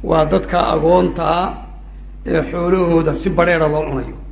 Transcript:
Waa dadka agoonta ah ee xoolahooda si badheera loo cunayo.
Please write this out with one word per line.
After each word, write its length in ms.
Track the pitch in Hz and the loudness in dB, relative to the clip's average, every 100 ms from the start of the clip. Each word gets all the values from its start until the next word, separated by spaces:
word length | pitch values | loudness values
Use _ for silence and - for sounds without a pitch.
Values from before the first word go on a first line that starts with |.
Waa 220 | - 160 | 2 2
dadka 340 | 156 190 190 175 - | 2 0 0 -2 0
agoonta 500 | 165 160 180 180 170 156 | 2 4 4 2 0 -2
ah 200 | 170 185 - - - - - - - 135 | 0 -2 -6 -14 -18 -16 -16 -16 -12 -2
ee 140 | 160 139 | -2 -2
xoolahooda 640 | 175 175 185 175 165 160 | -2 2 2 4 4 2
si 140 | 139 190 | 0 0
badheera 380 | 165 175 170 156 | 2 2 4 2
loo 140 | 151 | 0
cunayo. 320 | 156 131 123 - - | -2 -4 -6 -12 -16